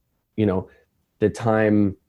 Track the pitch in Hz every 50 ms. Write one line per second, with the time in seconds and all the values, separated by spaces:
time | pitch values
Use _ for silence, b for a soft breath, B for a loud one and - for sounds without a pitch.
0 | _ _ _ _ _ _ - - 107 101 92 92 92 b b b b b _ _
1 | _ _ _ - 110 101 98 - 117 117 110 110 110 107 107 104 104 98 95 -
2 | _